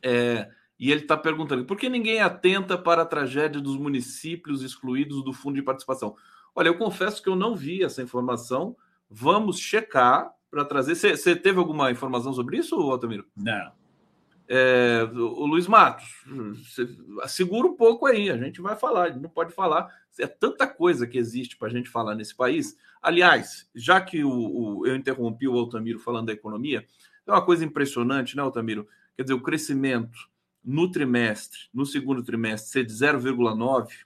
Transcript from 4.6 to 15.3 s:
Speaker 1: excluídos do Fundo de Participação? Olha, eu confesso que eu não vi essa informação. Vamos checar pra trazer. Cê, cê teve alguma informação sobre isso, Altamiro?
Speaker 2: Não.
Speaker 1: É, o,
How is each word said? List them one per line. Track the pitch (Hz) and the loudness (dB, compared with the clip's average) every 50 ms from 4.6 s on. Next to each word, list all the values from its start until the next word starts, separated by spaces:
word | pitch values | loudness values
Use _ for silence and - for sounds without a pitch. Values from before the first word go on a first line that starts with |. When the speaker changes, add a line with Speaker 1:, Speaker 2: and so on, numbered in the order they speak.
| 131 | -6
Speaker 1:
excluídos | 131 - - - 127 127 135 147 143 143 139 131 | -10 -14 -12 -8 -4 -2 -2 -2 -2 -4 -8 -8
do | 135 131 | -8 -10
Fundo | - - 143 139 | -8 -8 -6 -6
de | 139 | -4
Participação? | 139 131 135 135 - - 131 131 117 104 - _ _ _ - - _ _ _ | -2 -4 -4 -4 -4 -6 -6 -4 -4 -8 -8 _ _ _ -20 -20 _ _ _
Olha, | - 175 160 | 2 2 2
eu | 170 | 4
confesso | 175 226 208 180 - 185 208 208 - | 2 0 -4 -2 -2 -2 -2 -2 -4
que | - 196 | -4 -2
eu | 190 | 0
não | 185 196 233 233 | 0 0 0 -2
vi | 180 135 143 175 190 185 | -4 -6 -6 -2 -2 -2
essa | 147 - - | -2 -2 -6
informação. | 127 123 - 123 123 127 123 117 120 - 127 131 170 214 247 _ _ _ _ _ _ _ | -10 -6 -6 -4 -2 -2 -4 -6 -4 -4 -4 -2 -2 -4 -8 _ _ _ _ _ _ _
Vamos | 107 107 120 147 185 214 220 202 185 - | -16 -2 2 4 4 4 2 0 -4 -4
checar | - - - 214 220 - - 135 123 123 131 165 - - - _ _ _ | -4 0 0 -2 -2 2 4 6 6 6 6 4 2 -2 -12 _ _ _
pra | - 147 143 | -4 -4 -4
trazer. | 143 147 139 127 143 170 | 0 0 0 2 2 0
Cê, | 175 - 254 226 | 2 4 2 2
cê | - - 185 170 | 4 4 2 2
teve | 170 - 190 196 185 | 4 4 2 4 4
alguma | 175 165 151 151 139 131 | 2 0 2 2 2 2
informação | 123 120 139 131 127 120 117 135 131 | 2 0 -4 -4 -4 -4 -4 -4 -4
sobre | 123 120 127 170 | -4 -4 -4 -2
isso, | 254 339 - - | -4 -2 -2 -2
Altamiro? | 220 160 139 131 123 120 117 110 101 - _ _ | 0 0 0 0 -2 -2 -6 -6 -8 -10 _ _
Speaker 2:
Não. | 104 101 113 110 101 87 - _ _ _ _ _ _ _ _ _ _ _ _ _ _ _ | -8 -6 -4 -4 -4 -6 -10 _ _ _ _ _ _ _ _ _ _ _ _ _ _ _
Speaker 1:
É, | - 123 131 131 131 127 123 123 120 120 117 113 113 120 | 0 4 4 6 6 6 6 6 4 4 2 2 0 -2
o, | 123 117 113 | -2 -2 -2